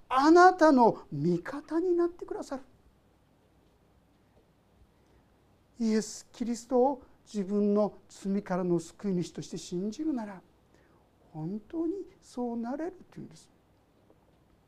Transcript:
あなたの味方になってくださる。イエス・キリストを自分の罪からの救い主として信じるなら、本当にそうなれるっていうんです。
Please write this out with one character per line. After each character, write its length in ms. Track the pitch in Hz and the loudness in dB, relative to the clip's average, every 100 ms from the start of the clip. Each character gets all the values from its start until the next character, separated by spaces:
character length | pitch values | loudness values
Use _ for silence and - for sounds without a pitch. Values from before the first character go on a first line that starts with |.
| - | -4
あ 220 | 262 294 | 2 6
な 220 | 349 359 | 10 10
た 180 | 370 311 | 8 6
の 280 | 262 226 - - | 6 6 2 -4
味 280 | 143 160 170 | -4 0 0
方 400 | - 285 - 320 | -4 -12 -6 -2
に 160 | 370 349 | 0 0
な 100 | 339 | 0
っ 20 | |
て 180 | 349 381 | -4 -12
く 80 | |
だ 80 | 392 | -12
さ 140 | 294 269 | -10 -12
る。 40 | - _ _ _ _ _ _ _ _ _ _ _ _ _ _ _ _ _ _ _ _ _ _ _ _ _ _ _ _ _ _ - | -14 _ _ _ _ _ _ _ _ _ _ _ _ _ _ _ _ _ _ _ _ _ _ _ _ _ _ _ _ _ _ -6
イ 140 | 220 | -2
エ 80 | 214 | 0
ス・ 260 | 208 - - | -2 -10 -16
キ 120 | - | -10
リ 100 | 233 | -8
ス 140 | 233 - | -8 -2
ト 100 | 254 | 0
を 240 | 262 269 - _ | 2 -2 -12 _
自 200 | - 208 | -12 -8
分 280 | 185 208 208 | -4 -2 0
の 200 | 202 202 - - | 0 0 -4 -20
罪 340 | - 196 196 | -12 -6 -4
か 140 | - 180 | -4 -4
ら 80 | |
の 140 | 180 170 | -2 -2
救 320 | 165 - 208 | -4 -10 -6
い 40 | |
主 180 | 180 160 | -4 -4
と 100 | - | -10
し 60 | 147 | -14
て 100 | 180 | -14
信 320 | - 175 208 | -10 -8 -6
じ 140 | 220 | -6
る 80 | 311 | -6
な 140 | 254 208 | -6 -8
ら、 140 | 185 - _ _ _ _ _ _ _ _ | -14 -20 _ _ _ _ _ _ _ _
本 280 | 156 160 214 - | -12 -10 -10 -10
当 200 | 330 330 | -6 -6
に 80 | 392 - - | -6 -10 -20
そ 340 | - - 247 | -16 -8 -6
う 20 | 233 | -6
な 200 | 233 285 | -6 -8
れ 100 | 330 | -8
る 20 | |
っ 20 | - - | -12 -18
て 80 | - | -18
い 40 | |
う 20 | |
ん 40 | - | -18
で 80 | - | -20
す。 120 | - _ _ _ _ _ _ _ _ _ _ _ | -20 _ _ _ _ _ _ _ _ _ _ _